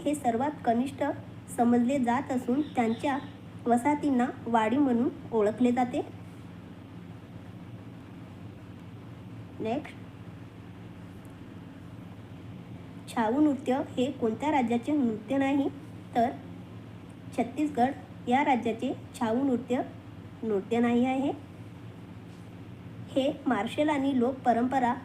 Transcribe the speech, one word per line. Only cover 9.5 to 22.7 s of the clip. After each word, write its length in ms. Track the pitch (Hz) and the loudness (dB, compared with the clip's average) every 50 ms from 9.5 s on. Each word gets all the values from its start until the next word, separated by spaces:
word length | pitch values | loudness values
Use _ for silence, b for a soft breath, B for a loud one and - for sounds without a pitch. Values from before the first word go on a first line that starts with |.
| - - | -8 -4
नेक्स्ट, 360 | 208 220 233 302 294 - - - - - - - - - - - - - - - - - - - - - - - - - - - - - - - - - - - - - - - - - - - - - - - - - - - - - - - - - - - - - - - - - | -2 -2 -2 -2 -4 -6 -12 -14 -14 -14 -14 -16 -14 -14 -14 -14 -14 -16 -16 -16 -16 -16 -14 -14 -14 -14 -14 -14 -14 -14 -16 -14 -14 -14 -14 -14 -14 -14 -14 -14 -14 -14 -16 -16 -16 -16 -14 -14 -14 -14 -14 -16 -16 -16 -14 -14 -14 -14 -12 -14 -12 -12 -14 -14 -14 -14 -14 -14 -12 -6
छाऊ 320 | - 254 226 214 240 285 | 0 2 2 4 6 6
नृत्य 400 | 311 302 269 - - - 254 277 311 - | 6 6 6 4 2 2 2 2 2 -2
हे 220 | - 254 247 285 269 | 0 0 0 0 2
कोणत्या 380 | - 247 220 220 - 269 302 311 | 0 0 0 0 2 2 2 4
राज्याचे 400 | 277 247 220 240 240 - 285 302 | 4 4 4 2 0 2 2 2
नृत्य 460 | 294 254 226 220 202 - - 269 277 | 4 4 4 2 0 -2 0 2 2
नाही? 300 | 269 269 277 277 269 381 - - - - - - - - - | 4 4 4 4 2 2 0 -4 -14 -14 -14 -14 -12 -2 2
तर 160 | 247 233 269 - - - - - - - - - - - - - - - - - - - - - | 4 4 4 2 -4 -10 -12 -12 -14 -14 -14 -14 -14 -14 -14 -16 -16 -16 -16 -16 -14 -14 -8 -2
छत्तीसगड 920 | - - - - - 302 285 - 240 240 269 294 - - - - - - 240 | -2 -2 -2 0 0 0 0 4 4 4 4 2 -2 -10 -14 -16 -10 0 4
या 160 | 247 269 294 | 4 4 6
राज्याचे 480 | 302 262 226 220 233 214 - - 269 359 - - - - | 6 4 4 4 0 -2 0 0 -2 -2 -4 -8 -12 -6
छाऊ 280 | - 247 220 226 254 277 | -4 0 2 2 2 4
नृत्य 380 | 277 247 214 170 - 247 277 - - - - - - - - - - - - - | 4 2 2 2 0 0 0 0 -2 -6 -14 -16 -16 -16 -14 -14 -14 -12 -6 -2
नृत्य 380 | 220 214 190 190 - 226 233 | 0 0 0 0 2 2 2
नाही 240 | 240 240 240 240 247 | 4 4 6 4 4
आहे. 260 | 262 262 269 269 294 370 - - - - - - - - - - - - - - - - - - - - - - - - - - - | 4 2 2 2 0 0 -2 -6 -16 -14 -14 -14 -14 -14 -14 -14 -14 -14 -14 -14 -14 -14 -14 -14 -16 -16 -16 -16 -16 -14 -16 -14 -14